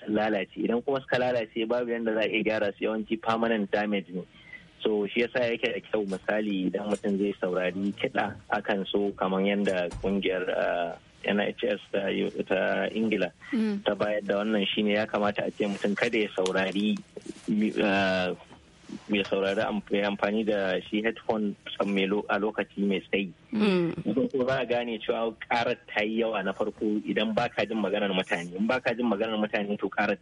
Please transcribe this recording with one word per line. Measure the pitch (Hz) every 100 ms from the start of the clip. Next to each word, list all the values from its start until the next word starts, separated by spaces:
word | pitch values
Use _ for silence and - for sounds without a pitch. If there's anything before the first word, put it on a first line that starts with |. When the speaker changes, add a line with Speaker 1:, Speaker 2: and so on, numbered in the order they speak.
Speaker 1:
sun | 107
lalace. | 107 110 104 92 95
Idan | 101 120
kuma | 139 135
suka | - 123
lalace | 123 123 110 117 113
babu | 123 120
yanda | 117 113
za | 110
a | 104
iya | 107
gyara | 104 107 101 -
su |
yawanci | 107 110 107 113
permanent | 113 113 117 110 98
damage | 104 104 101 90
ne. | 90 - - - - - -
So | 113 104 101
shi | 117
yasa | 120 127 120 117
yake | 117
da | 98
kyau | - 110 98
misali | 92 - 104 107 95 90
idan | 95 104
mutum | 101 104 98
zai | 101 -
saurari | 95 90 90 92 101
kiɗa | 101 - 117 104 - -
akan | 107 107 101 92
so | 101 101
kamar | 98 95 95
yanda | 98 101 98 92 85 -
ƙungiyar, | 95 98 92 92 92
ah, | 90 92 87 85 85 - - -
N | 101
H | 98 - 117
S | 101 -
ta, | 98 95 98 98 - -
ta | 95 98 95 98
Ingila | - 226 104 92 - -
Speaker 2:
Mm. | 233 220 202
Speaker 1:
ta | 208
bayar | 202 208 104
da | - 101
wannan | 107 107 95
shine | - 104
ya | 104 107
kamata | 104 101 101 98
a |
ce | - 104
mutum | 98 104 98
kada | 117 113
ya | 101 -
saurari, | 92 92 95 95 107 98 - - - - - 107 107 -
ah, | 104 98 95 92 90 87 - - - - - - -
ya | 104
saurari | 95 98 98 101 110
am-, | - -
ya | 101 101
amfani | 101 101 107 107
da | 104 95 92 -
shi | 107
headphone | 113 113 - 110 104 98 - -
mai | 98 98 95
lo-, | 104 -
a | 104
lokaci | 107 - - - 101
mai | 92 -
tsayi. | 196 190 - -
Speaker 2:
Mm. | 214 214 180 170 - -
Speaker 1:
Idan | 214 123
ko | 135 123
za | 135
a | 117
gane | 120 120 110
cewa | - 113 113 107 -
ƙarar | 120 120 113 -
ta | 104
yi | 107 110
yawa | 113 104
na | 98
farko | - 107 - 110 107 107
idan | 98 110
ba | 110 120
ka | -
jin | 104 110
maganar | 98 104 101
mutane. | 92 92 90 87 90
In | 113
ba | 127
ka | 127
jin | 117 120
maganar | 98 113 107
mutane | 107 110 101 104
to | 98
ƙarar | - 104 98